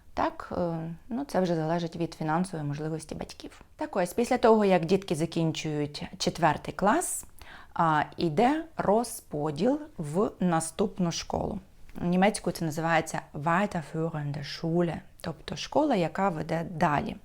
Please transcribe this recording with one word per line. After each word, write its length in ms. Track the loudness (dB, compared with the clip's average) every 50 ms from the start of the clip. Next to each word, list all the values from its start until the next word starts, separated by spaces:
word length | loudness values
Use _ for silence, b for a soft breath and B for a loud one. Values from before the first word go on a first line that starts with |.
| b b b
так, 380 | -2 -2 -2 -4 -6 -8 -6 -2 -2
е, 320 | -2 -2 -2 -4 -6 -8 -10 -12 -10 -8
ну, 160 | -6 -6 -4
це 160 | -2 0 2
вже 140 | 2 2 2
залежить 420 | 2 2 0 0 0 -2 -4 -4
від 180 | -4 -4 -4 -4
фінансової 540 | -4 -2 0 2 2 0 -2 -4 -4 -4 -4
можливості 460 | -4 -4 -4 -4 -6 -6 -8 -8 -10
батьків. 460 | -10 -10 -12 -12 -14 -16 -16 -16 -20 -20 -16 -10
Так 200 | -8 -8 -4 0
ось, 160 | 0 0 0
після 260 | 0 0 0 2 2 6
того, 260 | 8 8 8 8 6
як 200 | 6 4 4 4
дітки 300 | 4 2 2 2 0 -2
закінчують 880 | 0 -2 0 0 0 0 0 0 -2 -4 -4 -2 -2 -4 -4 -6 -10 -12 -12 -6 -4
четвертий 560 | -2 -2 0 2 2 2 2 2 -4 -10 -4
клас, 500 | 0 2 4 4 2 2 -2 -4 -6 -8 -12 -16 B B B B B B B B
а, 280 | 2 4 4 4 2 2 0 -2
іде 480 | -2 0 2 4 4 4 4 4 2 -2 -6 -6
розподіл 1040 | -2 2 4 4 4 2 0 -6 -12 -10 -8 -4 -2 -2 -2 0 2 2 2 2 0 -2 -8 -10 -8
в 320 | -6 -2 0 0 0 0 0 0
наступну 720 | 2 2 2 2 0 -2 -2 -2 -2 0 0 0 0 0
школу. 460 | 0 -4 -4 -4 -2 -2 -2 -2 -4 -8 -10 -14 -20 -20 -18 -14 -8 -4
Німецькою 540 | 0 2 4 4 4 4 4 0 -2 -4 -4
це 80 | -2 -4
називається 560 | -4 -2 -2 0 2 2 2 2 0 -4 -8 -8 -8 -8
Weiterführende 1080 | -4 0 0 2 2 2 0 -2 -4 -6 -6 -4 -4 -2 -2 -2 -4 -4 -4 -6 -6 -8
Schule, 500 | -10 -8 -6 -2 0 2 2 2 0 -2 -6 -10 -16 -18 -12
тобто 360 | -10 -10 -10 -10 -10 -12 -10
школа, 380 | -10 -6 -2 2 2 4 4 4
яка 340 | 2 2 0 0 0 0 0
веде 380 | 0 -2 -4 -2 -2 -4 -4 -4
далі. 460 | -2 0 2 2 2 0 -2 -4 -6 -10